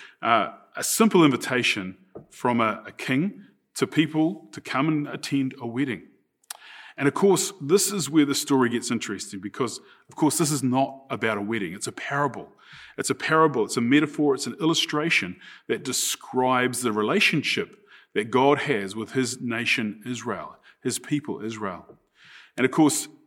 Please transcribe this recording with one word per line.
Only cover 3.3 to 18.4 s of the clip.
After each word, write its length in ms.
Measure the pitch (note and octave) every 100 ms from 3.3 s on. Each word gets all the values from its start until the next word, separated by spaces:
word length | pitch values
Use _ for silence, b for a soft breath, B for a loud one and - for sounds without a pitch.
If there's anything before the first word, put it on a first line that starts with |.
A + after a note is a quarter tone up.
| - B B _ -
to 120 | -
people 640 | - D#3+ D#3 D#3+ G3 -
to 80 | -
come 300 | - C3 D3+
and 180 | D#3 C#3+
attend 480 | C3 - C#3 C3 -
a 40 | A#2
wedding. 380 | A#2 C#3 F#2+ - _ _ _ - B B B B B
And 100 | C#3
of 60 |
course, 400 | C#3 G3 E3+ - -
this 280 | C#3 G3 G3
is 200 | G3+ C#3
where 160 | D3+ C#3+
the 100 | C#3
story 320 | - C#3 A#2+
gets 240 | A#2 -
interesting 480 | A#2 - F#2+ - G2
because, 400 | G2+ - B2 - b b b
of 80 | -
course, 200 | D3+ -
this 140 | D#3
is 100 | D3
not 440 | B2+ B2+ C3+ - -
about 280 | A#2+ A2+ G#2
a 40 |
wedding. 320 | G2+ A2+ F2+
It's 140 | F#2+ -
a 60 |
parable. 580 | - - C#3+ C#3+ G#2+ F2+ _ B B B B
It's 120 | -
a 60 | C3+
parable. 480 | - D#3+ D#3+ B2+
It's 140 | G2+ -
a 40 |
metaphor. 540 | A#2 C#3+ D3+ - D3 C3
It's 120 | B2
an 100 | A2
illustration 800 | D#3+ D#3+ - D3+ D#3+ - F2+ F#2 B B B
that 160 | A2+ C3
describes 960 | A#2+ - - - B2 B2+ B2+ B2+ B2
the 100 | B2
relationship 960 | G#2+ G#2+ F#3 - D#3+ - - F2 - _ b b
that 160 | - A2
God 300 | B2